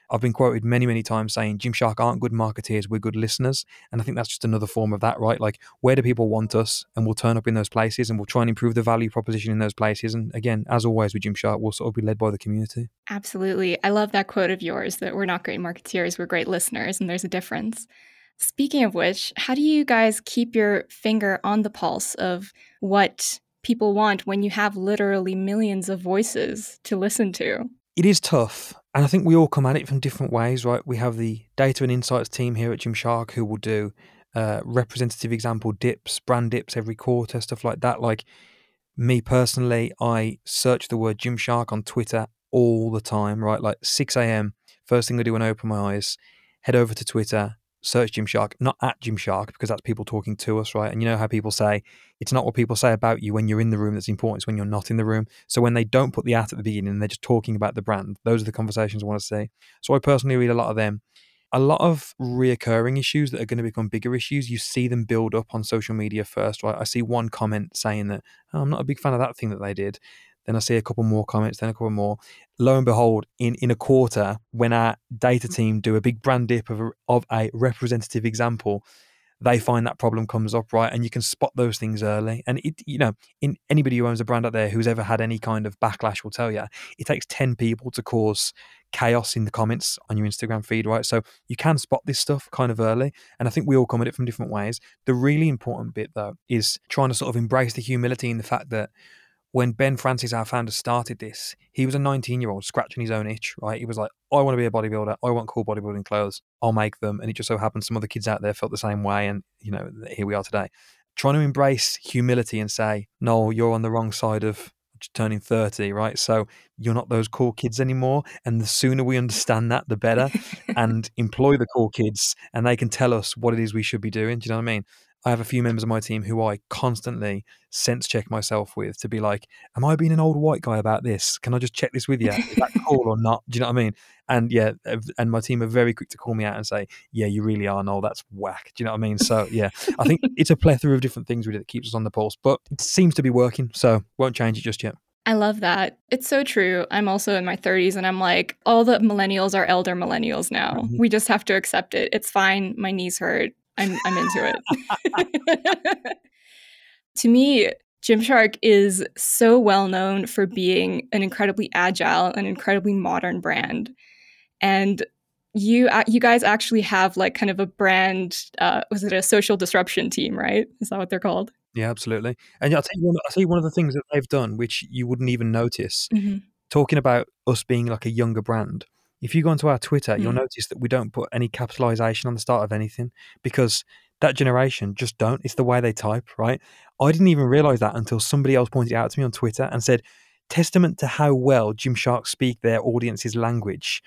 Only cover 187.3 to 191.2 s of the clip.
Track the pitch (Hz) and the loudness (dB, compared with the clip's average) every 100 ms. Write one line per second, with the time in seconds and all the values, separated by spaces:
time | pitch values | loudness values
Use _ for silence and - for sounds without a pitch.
187.3 | 156 131 139 147 123 117 117 110 113 - | 6 6 6 6 4 2 0 -2 -2 0
188.3 | 143 135 131 120 135 117 117 117 - 131 | 2 4 4 4 0 0 0 0 0 -2
189.3 | - 117 - 131 120 117 120 - _ _ | 0 -2 0 -2 0 2 2 2 _ _
190.3 | _ _ - 165 185 170 175 135 - | _ _ 0 4 4 4 2 -6 2